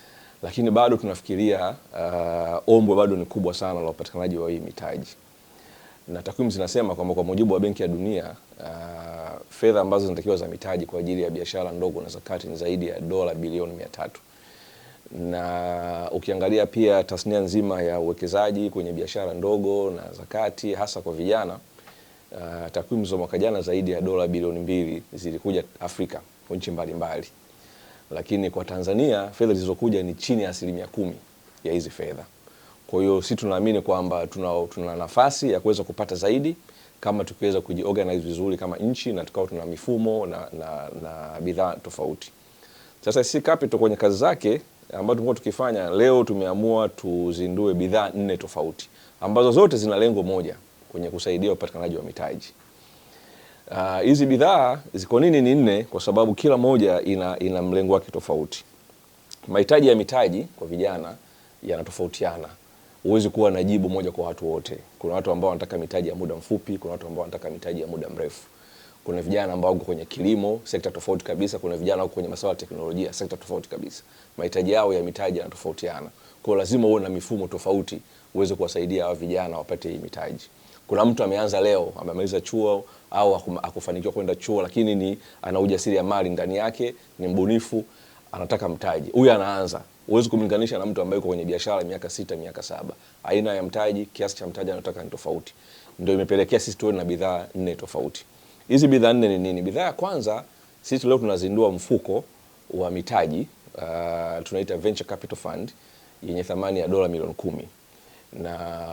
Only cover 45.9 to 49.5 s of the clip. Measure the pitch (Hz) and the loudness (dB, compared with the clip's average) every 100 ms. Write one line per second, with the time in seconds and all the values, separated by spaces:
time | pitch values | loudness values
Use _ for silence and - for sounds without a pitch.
45.9 | 95 127 127 113 98 92 98 113 110 107 | 4 6 6 4 0 0 0 2 2 0
46.9 | - 95 87 87 85 90 92 104 90 92 | -2 -4 -2 -2 -2 -2 0 2 2 2
47.9 | 107 98 98 101 90 95 - 80 73 - | 2 2 -2 -2 -2 -6 -4 -4 -6 -14
48.9 | - - - 98 113 123 | -20 -20 -8 0 4 6